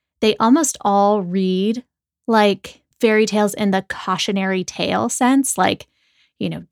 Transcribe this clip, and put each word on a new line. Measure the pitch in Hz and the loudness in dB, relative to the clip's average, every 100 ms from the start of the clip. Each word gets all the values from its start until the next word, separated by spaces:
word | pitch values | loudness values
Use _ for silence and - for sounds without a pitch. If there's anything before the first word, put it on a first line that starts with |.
| _ - | _ -2
They | 220 - | -2 2
almost | 226 294 294 - | 4 4 2 -2
all | 214 202 202 214 | 0 2 4 2
read | 175 190 190 185 202 233 - _ _ _ - | 0 -2 0 0 -2 -4 -8 _ _ _ -2
like | 220 208 196 - - _ - | 2 2 0 -6 -20 _ -2
fairy | 226 214 220 | 2 2 2
tales | 214 208 | 2 0
in | - 202 | 0 -2
the | 190 196 | -2 -4
cautionary | - - 185 - 196 190 190 | -10 -6 -4 -2 -2 -2 -2
tale | 180 - 180 185 226 | -4 -4 -2 -2 -2
sense, | - 247 269 269 - | 0 2 2 0 0
like, | 190 190 - _ _ _ _ - | 0 0 -8 _ _ _ _ -8
you | 185 | -8
know, | 160 - | -8 -10